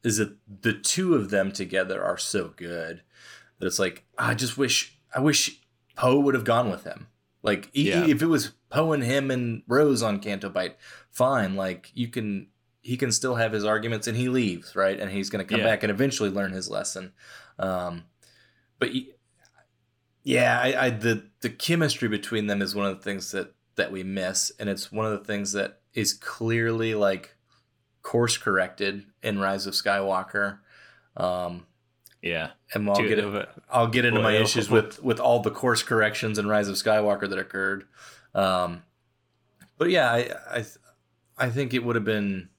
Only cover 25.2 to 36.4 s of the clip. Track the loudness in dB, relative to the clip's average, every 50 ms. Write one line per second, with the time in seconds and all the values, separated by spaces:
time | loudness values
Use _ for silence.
25.2 | -6 -6 -6 -4 -4 -4 -2 -2 -4 -4 -6 _ _ _ _ -2 -2 -2 -2 -4
26.2 | -8 -12 -8 -4 -2 0 0 0 0 0 0 0 -2 -2 0 2 2 2 2 0
27.2 | -6 -16 _ _ _ _ _ _ _ _ _ _ _ _ _ _ _ -2 2 2
28.2 | 2 2 0 -2 0 0 2 2 2 0 -2 -2 -2 -2 -2 -4 -12 -16 _ _
29.2 | -4 -4 -2 0 0 0 0 -2 -4 -4 -4 -2 0 0 0 0 0 0 0 -2
30.2 | -2 -4 -2 -2 -2 -2 -4 -8 _ _ -20 -20 -20 -20 -20 _ _ _ _ -4
31.2 | -2 -2 0 -2 -4 -6 -6 -10 -14 _ _ _ _ _ _ _ _ -20 _ _
32.2 | -6 -4 -2 -2 -4 -6 -10 _ _ _ -6 -2 0 2 2 2 4 2 2 2
33.2 | 0 0 -2 -4 -6 -6 -12 -20 _ _ 2 2 2 4 2 2 2 4 4 4
34.2 | 2 4 4 4 4 2 2 0 0 6 4 4 4 4 -6 -6 -2 -2 -2 2
35.2 | 4 4 4 4 4 0 -4 0 0 0 2 2 0 0 2 2 2 2 2 -2
36.2 | -4 -2 -2 -2